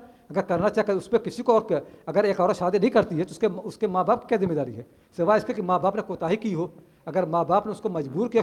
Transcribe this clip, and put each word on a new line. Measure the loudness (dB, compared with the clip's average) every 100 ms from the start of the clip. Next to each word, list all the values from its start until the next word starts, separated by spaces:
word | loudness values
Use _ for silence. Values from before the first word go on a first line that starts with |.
| -12 -20 -6
اگر | -4
کرنا | 0 2 2
چاہے | 2 0
اس | 0 0
پہ | -2
کسی | -2 -6
کو | 4
اور | 4
کیا، | 4 -2 -4 -16 -4
اگر | 0
ایک | 2 2
عورت | 2 2
شادی | 0 2
نہیں | 4
کرتی | 4 2 0
ہے |
تو | -4
اس | -2
کے، | -2 -2
اس | -10 -4
کے | -2
ماں | 0
باپ | 2 0
کی | 0 0
کیا | 0
ذمہ |
داری | 0 -4 -8
ہے؟ | -14 _ _ -2
سوائے | 2 2
اس | 2
کے |
کہ | -6
ماں | 0 0
باپ | 0 -2
نے | -6
کوتاہی | -6 -2 -2
کی | -2
ہو۔ | -4 -6 -10 -20 _ -6
اگر | -2
ماں | 0 0
باپ | 2 2 0
نے |
اس | -6
کو | -4
مجبور | -4 -4 -2 0
کیا | 0